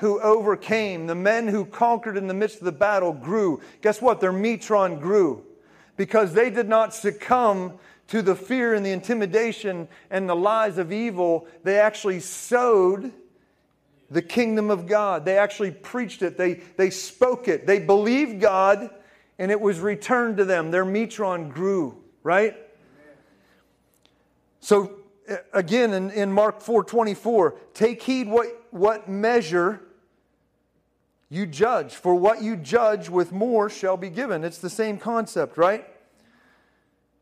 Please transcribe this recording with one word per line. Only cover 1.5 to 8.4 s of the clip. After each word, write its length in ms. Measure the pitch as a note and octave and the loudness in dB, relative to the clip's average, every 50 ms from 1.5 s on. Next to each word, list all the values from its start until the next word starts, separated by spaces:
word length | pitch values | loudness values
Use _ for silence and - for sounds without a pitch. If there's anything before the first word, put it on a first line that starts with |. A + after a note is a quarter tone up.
| G3+ G#3+ F3+ | -2 -2 -4
conquered 520 | - - - A#3 A#3 A#3 A3+ A#3 A3 G3 G3 | -6 -2 0 2 2 2 0 -2 -6 -6 -6
in 100 | F#3+ F#3+ | -4 -4
the 60 | F#3 | -2
midst 240 | G3 G#3+ G#3 - - | -2 -2 -4 -4 -6
of 60 | F3 | -6
the 80 | F3+ D#3 | -8 -2
battle 400 | C#3 G3+ G#3 G#3 G3 F#3 F3 D#3 | 0 2 2 2 2 0 0 -2
grew. 500 | C3+ A#2+ D3+ G3+ A3+ G3+ F3+ C#3 A#2+ - - - _ | -4 -6 -4 -2 0 0 0 0 -2 -6 -14 -20 _
Guess 220 | - G#3+ G#3 G#3 A#3 | 0 0 0 2 2
what? 180 | B3 A3 A3+ | 2 2 2
Their 120 | G3 F#3 F#3 | 0 -2 0
metron 680 | F#3+ G#3 A#3 A#3 F#3 - - A3 G3+ F#3+ F#3 E3+ D3 | 0 -2 -2 -2 -4 -4 0 0 2 2 0 -2 -4
grew 440 | C#3+ F3+ G#3 G#3 F3+ D3 A#2+ G#2+ - - - _ _ _ _ _ _ _ _ | -4 0 2 4 4 2 0 -4 -10 -18 -20 _ _ _ _ _ _ _ _
because 380 | - G3 - - A3 G#3+ F3+ D#3 | -6 -4 0 2 2 2 4 2
they 160 | G#3+ A#3+ B3+ | 2 2 2
did 180 | F#3+ A#3+ A3+ G3+ | 0 -2 0 2
not 240 | A3 A3 A3 G#3 - | 2 2 2 2 -2
succumb 840 | - - G#3 G3+ - - - B3+ B3 A#3+ G#3+ G3 F#3+ F#3 F3+ F#3 - - - - _ _ _ | -6 -6 -6 -6 -6 -2 0 2 2 4 2 2 0 -4 -8 -10 -14 -20 -20 -20 _ _ _
to 120 | - A3+ | -4 0
the 140 | F#3+ F#3+ F3+ | 2 2 0
fear 400 | - | 0